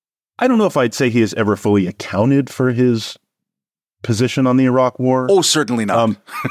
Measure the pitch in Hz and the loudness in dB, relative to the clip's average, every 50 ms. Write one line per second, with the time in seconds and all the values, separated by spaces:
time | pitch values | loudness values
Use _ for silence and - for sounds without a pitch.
0 | _ _ _ _ _ _ _ - 240 262 247 220 208 175 - 147 123 117 - - | _ _ _ _ _ _ _ -2 0 2 2 2 2 2 2 0 0 0 0 0
1 | 135 123 113 120 110 101 - - 107 104 101 - - 107 104 101 92 87 - - | -2 0 2 2 2 2 0 -2 0 0 0 0 0 2 2 2 2 0 -4 -8
2 | - - - 95 110 135 139 139 131 - - - 127 127 120 120 127 123 117 110 | -12 -6 -2 0 0 2 2 0 0 -2 -4 -2 -2 -2 0 2 2 2 0 0
3 | - - - - _ _ _ _ _ _ _ _ _ _ _ _ _ _ _ _ | -4 -8 -14 -18 _ _ _ _ _ _ _ _ _ _ _ _ _ _ _ _
4 | - - 113 98 127 123 - 139 131 127 127 131 131 127 123 131 127 123 - - | -6 -4 -2 0 0 -2 0 0 0 2 2 2 2 2 2 2 0 0 -2 -2
5 | 127 127 131 131 127 127 196 185 156 - - 156 139 104 120 117 110 101 90 117 | -2 0 0 0 2 2 2 2 2 0 0 -2 -2 -2 -2 -2 -2 0 0 2
6 | 117 113 104 - _ - - - - - | 2 0 -2 -4 _ -14 -12 -10 -8 -8